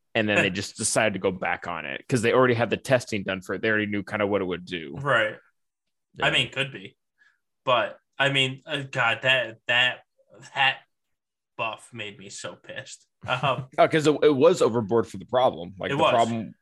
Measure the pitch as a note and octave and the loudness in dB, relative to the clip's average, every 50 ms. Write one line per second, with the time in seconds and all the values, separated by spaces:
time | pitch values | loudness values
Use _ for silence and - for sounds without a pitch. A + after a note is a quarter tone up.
0 | _ _ - A#2 G#2+ G#2+ G#2 G2+ G#2 G2 F2+ G2+ G2 - - - A2 - - A2+ | _ _ -2 0 2 2 2 2 2 0 -2 -4 -8 -8 -6 -6 -4 0 2 2
1 | A2 A2 F#2+ F#2 F#2+ G2 F#2 F#2 F#2 F2 F2 - - F2 E2+ D#2+ D2 C#2 C2+ - | 2 2 0 0 -2 -2 -2 -2 -4 -4 -6 -6 -6 -8 -8 -8 -8 -8 -10 -10
2 | - - C#3 A#2 G2+ A#2 G2+ B2+ C3 B2 A#2 A2+ A#2+ G2+ G#2+ - - - C3 A#2+ | -6 -2 -2 0 2 4 4 4 4 4 4 2 0 -2 -2 -4 0 2 0 2
3 | - - A2+ G2+ F#2 - F#2+ F#2+ F#2 - G2 F#2 A2 A2 G#2+ G#2+ G#2+ G#2 G#2 G2+ | 0 -2 -8 -6 -4 -4 -6 -6 -6 -8 -6 -2 0 0 0 0 0 -2 -4 -6
4 | F#2+ - G#2 G#2 G#2 G2 G#2 F#2+ F#2+ F2+ F2 E2+ F2+ F2+ F2+ E2 D#2 C#2+ D2 C#3+ | -6 -4 -4 -2 0 0 0 0 -2 -2 -6 -6 -8 -8 -10 -10 -8 -10 -12 -6
5 | C3+ C#3+ B2+ A2+ A2 G#2+ - - _ _ _ _ _ _ _ _ _ _ _ _ | -2 0 2 2 0 -2 -4 -10 _ _ _ _ _ _ _ _ _ _ _ _
6 | _ _ _ - - D3+ D#3 C#3+ B2 - - C3 C#3 C3+ C3 G2 F#2 - _ _ | _ _ _ -4 -2 0 0 0 -2 -2 -4 -6 -6 -6 -8 -14 -16 -18 _ _
7 | _ _ _ _ _ _ _ _ _ _ _ _ - C3+ B2+ A2+ G#2 - - - | _ _ _ _ _ _ _ _ _ _ _ _ -2 0 2 2 0 -2 -6 -14
8 | _ _ _ - C3+ C#3 C#3 C3+ C3 C3 C3 - - E3 D3+ C#3+ C#3 C3 - C3 | _ _ _ 0 0 2 2 0 0 -2 -4 -8 -12 -10 -10 -8 -8 -6 -4 -2
9 | A#2+ A#2 A2 - - C3 C3 B2+ A#2 A2 A2+ - _ - A#2+ B2 B2 B2+ A2+ - | 0 0 0 0 0 2 2 2 0 -4 -8 -10 _ -2 0 2 2 0 -2 -6
10 | _ _ _ _ _ _ - G2+ - - - C#3 C3+ C3+ C3 - _ _ _ _ | _ _ _ _ _ _ -20 -20 -20 -8 -2 0 0 0 0 -2 _ _ _ _
11 | _ _ _ _ _ _ _ _ _ _ _ - A#2 A2 G#2 - - - A#2+ A2+ | _ _ _ _ _ _ _ _ _ _ _ -8 -8 -8 -8 -10 -16 -16 -12 -12
12 | G#2+ G#2 G2+ - F#2+ G2+ - - - F2+ - - _ - - - - - - - | -12 -12 -12 -14 -18 -16 -14 -12 -12 -14 -14 -16 _ -16 -14 -14 -14 -16 -18 -20
13 | _ _ _ _ - - B2+ B2+ D3 C#3 B2 C3 C3 - - - E3+ C3+ E3 D#3+ | _ _ _ _ -6 -4 -4 0 0 -2 -2 -2 -6 -4 2 2 4 4 4 4
14 | C#3 D#3 C#3+ - - D3+ D3 B2+ D3 F3 F#3 - B2 B2+ G#2+ A#2+ A2+ F#2 A#2 A2+ | 4 4 4 4 4 4 6 6 6 6 6 6 2 2 2 0 0 2 2 2
15 | A2 - - F#2+ F2+ - A#2+ B2+ B2+ A#2 D#2+ D#2 F2 F#2 F#2+ F2+ F#2 F#2+ C#3 D3 | 2 0 -6 -16 -8 -2 0 2 2 2 0 -2 -12 -12 -10 -8 -6 -4 0 2
16 | D#3+ C#3 A#2+ A2+ A#2 A#2 A#2 A2+ G#2+ - - _ | 4 4 6 4 4 4 0 -4 -6 -10 -14 _